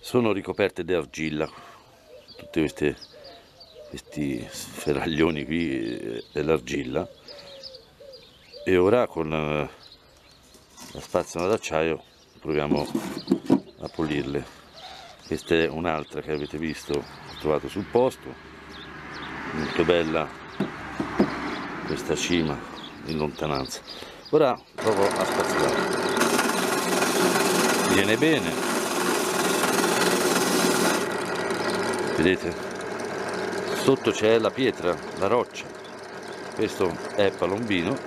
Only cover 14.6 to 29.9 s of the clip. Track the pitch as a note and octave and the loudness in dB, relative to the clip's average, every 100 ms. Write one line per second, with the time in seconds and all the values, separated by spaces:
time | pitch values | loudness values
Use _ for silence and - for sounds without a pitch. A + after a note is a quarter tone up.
14.6 | - - - - - - - E2 - E2+ | -20 -20 -18 -16 -18 -20 -6 -6 2 4
15.6 | E2 D2+ E2+ D#2+ D2 D2 D2 D2+ D2 D#2 | 4 0 -2 -2 -2 -8 -4 -4 -2 -4
16.6 | D#2+ D2 - C#2+ C2+ - - - D2+ D2+ | -4 -6 -2 -2 -2 -14 -16 -6 0 0
17.6 | C2+ F#2 G2+ A#2 B2+ - - - - - | 0 -6 2 4 4 0 -14 -14 -16 -18
18.6 | - - - - - - - - - D#2 | -16 -16 -14 -14 -12 -12 -10 -10 -8 -4
19.6 | D2+ - E2 F2 D#2+ D#2+ D2 - - - | -2 2 4 6 4 0 -2 -6 -14 -4
20.6 | - - - - - - - - - - | -4 -4 -10 -6 -6 2 0 0 -6 -6
21.6 | - - - D#2+ - D2+ - F2 D#2+ C#2+ | -8 -8 -6 -6 -2 -2 2 2 2 -2
22.6 | - - - - - D#2+ D2+ C#2+ D#2 C#2 | -8 -14 -14 -12 -6 -2 -2 -2 -2 -2
23.6 | C2 - - - - - - D3+ C#3+ G#2+ | -4 -8 -12 -14 -14 -16 2 4 6 2
24.6 | - - A2 G2+ G2 F#2+ F#2 F2 F#2 - | -6 -2 0 4 2 2 0 0 0 2
25.6 | D2 C2 - - - - - - - - | 2 2 0 0 0 2 2 2 2 2
26.6 | - - - - - - F2+ - G2+ F2+ | 0 0 2 2 2 4 4 4 2 4
27.6 | - - - F#2+ G2 A2+ D3+ D3+ F2 - | 4 2 4 4 4 4 6 4 2 -2
28.6 | - - - - - - - - - - | -2 -2 -2 0 0 0 0 0 2 2
29.6 | - - - | 2 2 2